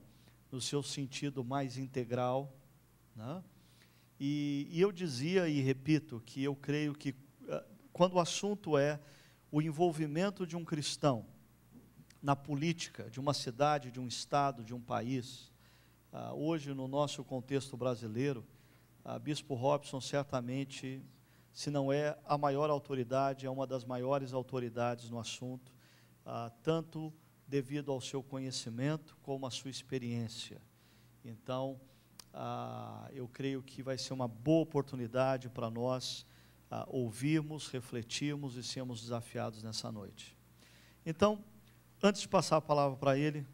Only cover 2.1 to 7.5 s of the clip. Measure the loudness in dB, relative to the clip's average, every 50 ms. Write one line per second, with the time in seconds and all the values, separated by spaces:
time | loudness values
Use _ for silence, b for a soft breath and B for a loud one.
2.1 | 0 0 2 2 2 0 -2 -4 -10 -16 -20 -20 -20 -20 -20 -20 -20 -20 -20 -20
3.1 | -14 -12 -8 -8 -8 -8 -10 -14 b b b b b b b b b b b b
4.1 | b -6 -2 -2 0 0 0 0 0 -2 -4 -2 2 4 4 4 4 2 -4 -2
5.1 | -2 0 0 2 4 4 4 4 4 4 4 4 4 2 4 4 4 4 4 0
6.1 | -10 -12 -12 -8 -4 -2 0 0 0 -2 -2 -2 0 0 0 0 -2 -2 -4 -6
7.1 | -6 -6 -10 -20 -20 -16 -10 -6